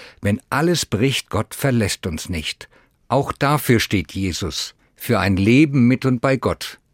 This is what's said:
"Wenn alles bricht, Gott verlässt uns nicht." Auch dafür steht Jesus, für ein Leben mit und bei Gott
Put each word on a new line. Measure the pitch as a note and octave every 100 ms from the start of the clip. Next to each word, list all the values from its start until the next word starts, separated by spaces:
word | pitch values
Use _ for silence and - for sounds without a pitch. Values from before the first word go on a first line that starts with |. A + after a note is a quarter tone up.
| - -
"Wenn | G2+ G2+ -
alles | C3 E3+ E3 -
bricht, | G2 C3 B2+ -
Gott | G2 A2+
verlässt | - C#3+ A#2+ G2 - F#2
uns | D#2 -
nicht." | F2 D2+ - - _ _ _ _
Auch | C3 C3
dafür | - C#3 D3 - A2+
steht | - G2+ E2+
Jesus, | G2 F#2+ D#2+ F#2 - - _ _ _
für | - A2
ein | F#2+ F#2+
Leben | G2 B2+ D#3 C#3 A#2+
mit | B2+
und | C3 B2+
bei | C3+ C3+
Gott | G2+ E2 - - _